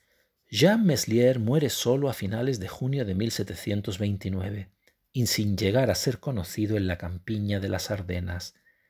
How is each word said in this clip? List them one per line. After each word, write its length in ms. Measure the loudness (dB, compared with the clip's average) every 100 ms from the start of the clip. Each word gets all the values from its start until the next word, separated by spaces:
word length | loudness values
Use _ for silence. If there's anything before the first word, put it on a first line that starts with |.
| _ _ _ _ _
Jean 360 | 4 6 6 4
Meslier 540 | 2 2 4 4 4
muere 300 | 2 2 2
solo 400 | 0 2 2 2
a 40 |
finales 480 | -2 -4 -2 -2 -2
de 80 | -6
junio 340 | -6 -4 -2
de 100 | -2
mil 180 | 0 0
setecientos 680 | -2 -6 -6 -4 -2 -2 -2
veintinueve, 720 | -2 -2 -2 -4 -4 -6 -10 _ _ _ _
y 160 | -2 0
sin 300 | 0 0 2
llegar 340 | 2 4 2
a 40 | 2
ser 260 | 0 -2
conocido 560 | -4 -4 -6 -2 0 2
en 100 | 0
la 100 | -2
campiña 640 | -6 -8 -6 -4 0 0
de 80 | 0
las 240 | -4 -4
Ardenas. 640 | -6 -4 -4 -4 -8 -10 _ _ _ _